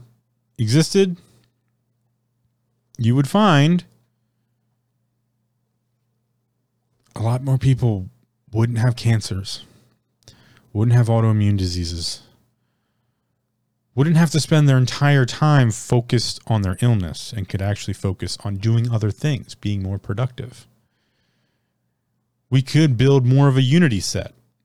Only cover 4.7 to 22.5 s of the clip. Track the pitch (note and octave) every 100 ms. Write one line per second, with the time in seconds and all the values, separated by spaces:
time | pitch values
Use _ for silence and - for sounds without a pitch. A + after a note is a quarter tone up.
4.7 | _ _ _ _ _ _ _ _ _ _
5.7 | _ _ _ _ _ _ _ _ _ _
6.7 | _ _ _ _ - A2 B2+ C3+ C3 C3+
7.7 | B2+ A#2+ G2+ F#2 - _ _ _ A2+ A2+
8.7 | A#2 B2 A#2+ A#2+ A2 - F#2+ F#2+ - -
9.7 | _ _ _ _ _ _ - _ _ _
10.7 | G2+ A#2+ A#2+ A2+ A2+ A2+ G#2+ G#2 G2+ F#2
11.7 | F2 E2 E2+ F2 - _ _ _ _ _
12.7 | _ _ _ _ _ _ _ _ _ _
13.7 | _ _ A#2+ D3+ D#3+ E3 D#3+ - D#3 D3
14.7 | C3 B2+ - C#3+ C#3+ A#2+ - D3+ D3 A#2
15.7 | - - B2 A#2 B2 - - - A2 F#2+
16.7 | F#2+ A#2+ A2 F2 D2+ - A2 F#2+ G2 G2
17.7 | G2+ - G2 G2 F#2 F2 - G2+ G2 A2
18.7 | A#2 A#2+ A2+ G#2+ - D3+ C#3+ - - -
19.7 | G2+ F#2+ G2 - G#2 B2+ - - - -
20.7 | _ _ _ _ _ _ _ _ _ _
21.7 | _ _ _ _ _ _ _ _